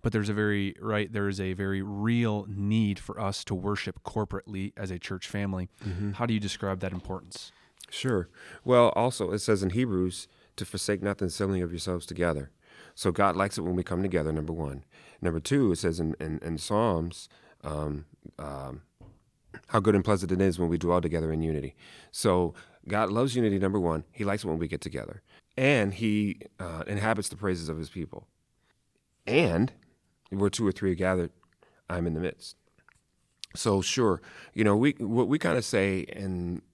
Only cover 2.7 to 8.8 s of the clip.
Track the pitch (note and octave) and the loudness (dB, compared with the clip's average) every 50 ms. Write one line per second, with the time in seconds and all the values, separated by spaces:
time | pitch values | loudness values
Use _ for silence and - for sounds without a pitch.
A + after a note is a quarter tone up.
2.7 | A2 A2+ A2 G2+ G2 - - - - - A2 G2 F#2+ - - - G2+ F#2 F#2 G2+ | 2 4 2 2 0 -2 -6 -10 -6 -4 -4 -4 -4 -4 -4 -4 -4 -2 0 -2
3.7 | G#2 - - G2 - - _ - - A2+ G#2 - G2 G2 - - G#2 F#2+ G2 G2+ | -2 -2 -4 -8 -8 -8 _ -6 -4 -4 -4 -2 -4 -8 -8 -8 -6 -6 -6 -6
4.7 | - - G#2 F#2+ F#2 E2+ - - F#2+ F#2 - - - G2+ G2+ G2 F#2+ F#2 F2+ - | -6 -8 -8 -6 -6 -8 -6 -8 -8 -8 -8 -6 -4 -4 -2 -2 -2 -2 -4 -6
5.7 | _ - - G2+ F2 F2+ G#2 G2+ G2 G2 A#2+ A#2+ A2+ G#2+ G#2 G2 - - - G2 | _ -10 -8 -6 -4 -4 -4 -4 -2 -2 0 0 0 0 0 -2 -4 -4 -2 -2
6.7 | F#2+ F#2 G2 F#2 F2 F2+ - - F#2+ F#2 F#2 F2+ - - - - _ _ _ _ | -2 -2 -4 -4 -6 -6 -6 -6 -8 -8 -8 -14 -16 -16 -16 -18 _ _ _ _
7.7 | _ _ - - - - - C3 A#2+ F#2+ E2+ - _ - - - - - _ B2 | _ _ -20 -14 -10 -4 -2 0 0 0 0 -2 _ -20 -20 -20 -20 -8 _ 6
8.7 | B2 A#2+ | 8 8